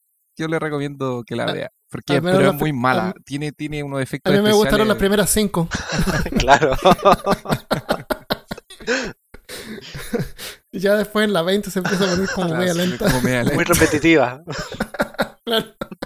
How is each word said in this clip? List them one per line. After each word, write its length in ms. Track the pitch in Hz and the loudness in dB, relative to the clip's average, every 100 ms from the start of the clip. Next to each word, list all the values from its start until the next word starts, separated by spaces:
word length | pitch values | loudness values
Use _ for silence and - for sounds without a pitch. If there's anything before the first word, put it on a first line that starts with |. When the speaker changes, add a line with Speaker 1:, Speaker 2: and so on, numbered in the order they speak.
| _ _ _ - | _ _ _ -8
Speaker 1:
Yo 100 | 160 | -4
le 100 | 160 | -2
recomiendo 640 | 156 147 143 139 131 123 107 | -2 -4 -6 -4 -4 -4 -6
que 100 | 120 | -4
la 100 | 113 | -4
Speaker 2:
A-, 80 | |
Speaker 1:
vea. 160 | 90 - _ _ | -4 -8 _ _
Porque, 280 | - - 143 | -12 -2 0
Speaker 2:
al 40 | |
menos 180 | 175 185 | 2 4
Speaker 1:
pero 100 | - | 4
Speaker 2:
la 40 | 147 | 2
Speaker 1:
es 60 | |
Speaker 2:
pri-, 120 | 151 | -2
Speaker 1:
muy 60 | 135 | 0
mala. 240 | 127 120 | 0 0
Speaker 2:
a 40 | 110 | -2
mí, 80 | - - | -6 -10
Speaker 1:
Tiene, 260 | 143 151 | -8 -8
tiene 280 | - 151 147 | -8 -8 -8
unos 180 | 143 139 | -6 -6
efectos 320 | 131 143 190 | -6 -4 2
Speaker 2:
a 40 | 202 | 4
mí 60 | |
me 80 | 208 | 6
gustaron 360 | 214 214 214 220 | 4 4 4 2
Speaker 1:
especiales. 0 | |
Speaker 2:
las 100 | 208 | 2
primeras 320 | 196 214 180 | 2 2 2
cinco. 380 | 220 208 175 165 | 0 0 0 -2
Speaker 3:
<laughs> 720 | - - 170 175 156 - - | -6 -6 -2 -2 -2 -2 0
Claro. 360 | 120 147 147 127 | 4 6 6 4
<laughs> 1400 | 185 - 202 175 196 180 196 - - 151 - - - - - - - - _ - - 262 220 - _ - - | 4 6 4 4 2 -4 -2 -6 -4 -6 -4 -6 -6 -12 -8 -10 -10 -18 _ -12 -4 -4 -4 -12 _ -20 -16
Speaker 2:
<laughs> 1200 | - - 214 - - - 233 - - - - _ | -16 -14 -14 -14 -14 -8 -6 -8 -10 -16 -16 _
Ya 240 | 196 190 214 | -4 0 0
después 300 | 202 214 214 | 0 -2 0
en 80 | |
la 80 | 180 | 0
veinte 300 | 170 202 196 | 0 -2 -2
se 80 | 190 | -4
empieza 260 | 175 180 190 | -2 0 0
a 40 | 175 | 0
poner 140 | 190 196 | -2 -2
como 180 | 175 | -2
Speaker 1:
Ah, 40 | 160 | -2
Speaker 2:
media 140 | 180 | -2
Speaker 1:
sí, 40 | 170 | 0
Speaker 2:
lenta. 260 | 180 120 202 | -2 0 0
Speaker 1:
como 160 | 127 | 2
media 220 | 123 123 | 2 2
Speaker 3:
Muy 120 | 123 147 | 0 0
Speaker 1:
lenta. 100 | 170 | 2
Speaker 3:
repetitiva. 720 | 165 156 151 165 160 123 135 - | 4 4 4 4 6 4 -2 -12
Speaker 2:
<laughs> 60 | - - - 214 - - - - - 233 | -10 -10 -8 -10 -6 -6 -4 -6 -6 -4
Claro. 260 | 226 - - - - | -4 -4 -12 -14 -12